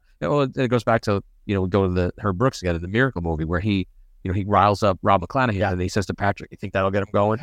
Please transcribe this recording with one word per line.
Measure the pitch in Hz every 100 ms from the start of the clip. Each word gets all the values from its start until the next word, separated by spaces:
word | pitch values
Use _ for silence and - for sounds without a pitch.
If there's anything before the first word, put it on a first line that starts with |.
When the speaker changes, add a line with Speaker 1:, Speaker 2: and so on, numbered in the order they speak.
| _ -
Speaker 1:
You | -
know, |
well, | 147
it, | 135 135
it | 127
goes | 120 120
back | 113
to, | - 98 - _ -
you |
know, | 98
we | 92
go | 98 95
to |
the | 90 87 -
Herb | 104 90
Brooks | 131 -
again | 90 85
in |
the | 87
Miracle | 110 135 87
movie | 85 78
where | 80 87
he, | 107 98 90 - - -
you | 92
know, | 95
he | 98
riles | 101 104 101
up | 104 92
Rob | 104 98
McClanahan | - 139 127 101
Speaker 2:
Yeah. | 101
Speaker 1:
and | 90
he | 90
says | 107 98
to |
Patrick, | - 101 - -
"You | -
think | 98
that'll | 98 98
get | 98
him | 98
going?" | 104 104 110